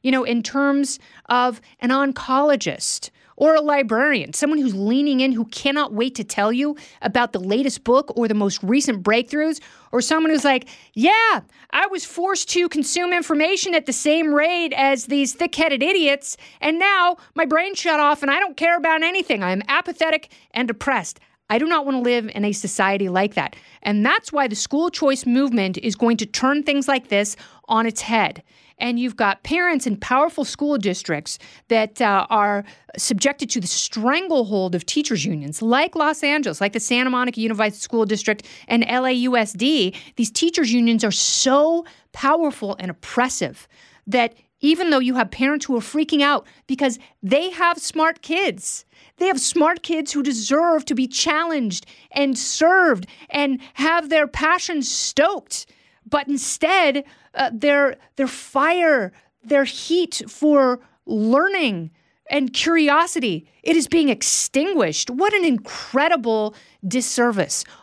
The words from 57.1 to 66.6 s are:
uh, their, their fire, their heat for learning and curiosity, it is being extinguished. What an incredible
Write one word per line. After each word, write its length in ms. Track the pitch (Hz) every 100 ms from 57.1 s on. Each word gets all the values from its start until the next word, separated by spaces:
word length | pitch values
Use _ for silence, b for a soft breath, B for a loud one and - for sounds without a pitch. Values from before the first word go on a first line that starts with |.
| b b
uh, 160 | - 269
their, 440 | 226 285 285 277 - b -
their 100 | 262
fire, 840 | - - 277 294 359 339 277 190 b b _
their 220 | 226 277
heat 580 | 269 - - 339 349 - -
for 540 | - 302 294 262 240 b b
learning 840 | - 220 220 262 359 392 294 190 160 _ _ _ -
and 220 | 285 262
curiosity, 920 | 262 320 330 294 285 339 339 254 165 - b
it 140 | - 330
is 120 | 285
being 200 | 330 294
extinguished. 1040 | 233 - - - 269 330 359 190 156 -
What 240 | 247 392
an 100 | 415
incredible 1080 | 339 240 - - - 254 302 330 233 220 214 214